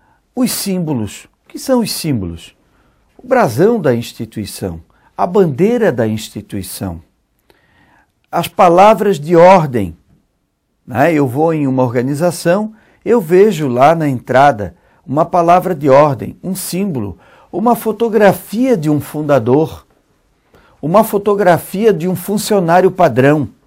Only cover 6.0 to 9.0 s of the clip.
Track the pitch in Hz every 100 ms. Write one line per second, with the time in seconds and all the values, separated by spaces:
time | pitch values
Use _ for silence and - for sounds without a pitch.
6 | 110 107 - - - 104 90 - 98 82
7 | - _ _ _ _ _ _ _ _ _
8 | _ _ _ 165 170 - 185 175 208 196